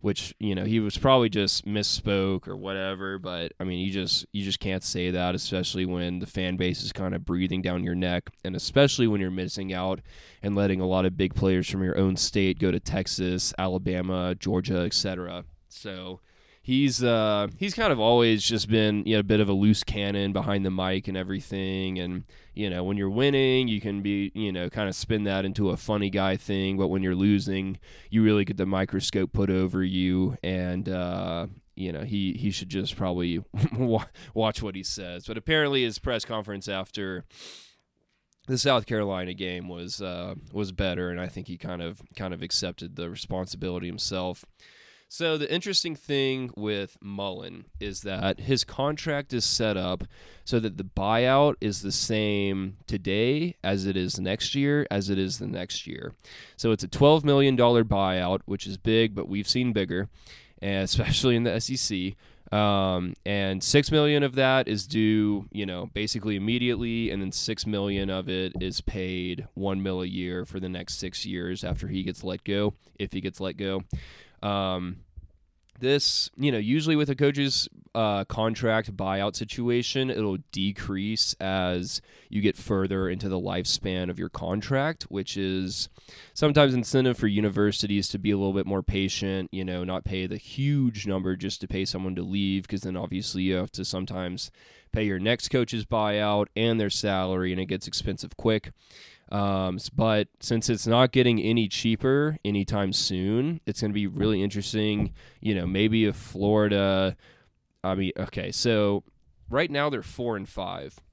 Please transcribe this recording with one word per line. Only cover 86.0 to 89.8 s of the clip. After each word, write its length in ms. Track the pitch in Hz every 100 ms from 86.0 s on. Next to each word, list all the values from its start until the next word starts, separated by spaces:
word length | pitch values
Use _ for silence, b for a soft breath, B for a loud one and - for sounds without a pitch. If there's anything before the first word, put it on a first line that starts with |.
| B B B
sometimes 400 | - 151 143 143
incentive 440 | 127 113 135 131 117
for 100 | 110
universities 800 | 101 107 98 104 98 104 101 95
to 100 | 101
be 140 | 98
a 60 | 101
little 160 | 98
bit 120 | 98 95
more 180 | 98
patient, 640 | - 98 95 - 98 95 92
you 140 | 95 92
know, 180 | 90